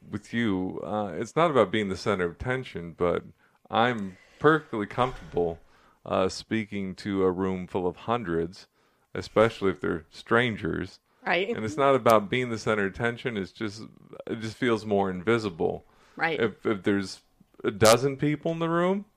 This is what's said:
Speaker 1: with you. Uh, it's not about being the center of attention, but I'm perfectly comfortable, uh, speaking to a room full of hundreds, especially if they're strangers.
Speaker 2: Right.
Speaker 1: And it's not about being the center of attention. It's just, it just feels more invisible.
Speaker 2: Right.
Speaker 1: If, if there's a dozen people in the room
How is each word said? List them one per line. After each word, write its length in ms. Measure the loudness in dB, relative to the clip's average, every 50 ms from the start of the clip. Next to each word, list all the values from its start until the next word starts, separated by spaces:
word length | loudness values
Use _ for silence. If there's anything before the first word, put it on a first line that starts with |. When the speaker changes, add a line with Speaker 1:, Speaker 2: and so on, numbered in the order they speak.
| -12 -10
Speaker 1:
with 220 | -10 -10 -10 -6 -4
you. 460 | -2 0 0 0 -2 -2 -4 -6 -8 -8
Uh, 280 | -6 -4 -4 -4 -4 -6
it's 200 | -8 -8 -4 0
not 140 | 0 0 4
about 200 | 4 4 4 4
being 180 | 2 -2 0 -2
the 80 | -4
center 280 | -4 -2 -2 0 0 0
of 80 | -4
attention, 600 | -4 -6 -6 -4 -4 -4 -6 -10 -10 -10 -10 -10 -4
but 260 | 0 0 0 0 0 -4 -8 -20 _ _ _ _ _ _ -2
I'm 460 | 2 2 2 2 0 -2 -6 -10 -10 -16 _ _ _ _
perfectly 480 | 4 4 4 4 0 -4 -4 -4 -4
comfortable, 720 | -4 0 -2 -2 -2 -2 -10 -16 -6 -2 -2 -2 -2 -2 -8 -14 _ _ _ _ _ _ _ _
uh, 220 | -2 0 0 0 0
speaking 680 | -2 -6 -6 _ -2 -2 -2 -4 -6 -6 -6 -6 -8
to 280 | -8 -6 -4 0 2 2
a 60 | 2
room 360 | 2 2 -2 -2 -2 -4 -6
full 200 | -4 -4 -2 -2
of 100 | -2 -4
hundreds, 680 | -4 -4 -4 -4 -4 -2 -2 -2 -2 -2 -4 -8 -16 -20 _ _ _ _ _ _ _ _ _ -10
especially 560 | -10 -10 0 4 4 4 4 2 0 -2 -2
if 100 | -2 0
they're 240 | -2 -2 -2 -4 -6 _
strangers. 880 | -20 -20 -2 0 2 2 2 0 -2 -4 -4 -4 -2 -4 -6 -8 -12 _ _ _ _ _ -4
Speaker 2:
Right. 220 | -2 0 0 0 -2 -4
Speaker 1:
And 100 | -4 -4
it's 120 | -4 0
not 180 | 2 4 4 4
about 340 | 6 6 6 6 6 4 2
being 220 | -2 -2 -2 -2
the 80 | -6 -4
center 280 | 0 0 0 2 0
of 60 | -2 -2
attention. 420 | -2 -4 -4 -4 -4 -8 -6 -4
It's 140 | -4 -6 -6
just, 300 | _ -8 -8 -8 -8 -10 -16 -18 -20 _ -20 -20 -18 -14 -8
it 140 | -8 -8 -6
just 160 | -6 -10 -6
feels 280 | -2 0 2 2 0 0
more 260 | 0 2 2 2 2
invisible. 720 | 0 -2 0 2 2 2 0 -4 -2 0 -2 -2 -2 -4 -12 _ _ _ _ _ _
Speaker 2:
Right. 220 | -4 -2 -2 0 0
Speaker 1:
If, 260 | 0 -2 -2 _ -2
if 160 | -2 -2 0
there's 380 | 0 0 0 0 -2 -6 -12 -16 _ _ _ _ _ _ _ _ -4
a 60 | -4
dozen 460 | 2 6 8 8 8 8 4 -2 -2 0
people 340 | 0 0 0 0 -2 -4
in 60 | -2 -2
the 80 | -2 0
room 380 | 0 2 2 2 0 -2 -4 _ _